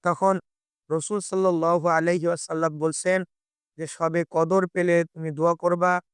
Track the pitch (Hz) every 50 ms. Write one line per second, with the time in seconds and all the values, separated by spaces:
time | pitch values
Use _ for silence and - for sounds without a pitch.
0 | _ 175 175 - 190 190 190 180 - _ _ _ _ _ _ _ _ _ 151 160
1 | 151 - 208 208 185 - - 190 190 185 175 165 160 165 170 175 156 175 165 160
2 | 160 170 175 180 156 170 165 165 - - 165 160 165 160 151 151 151 160 151 -
3 | - 180 185 185 185 _ _ _ _ _ _ _ _ _ _ - 160 147 - -
4 | 165 165 160 170 170 _ - 160 165 160 185 190 185 175 _ 185 180 180 175 170
5 | 170 165 _ 165 160 160 151 139 156 170 170 160 - 175 175 175 175 180 180 180
6 | _ _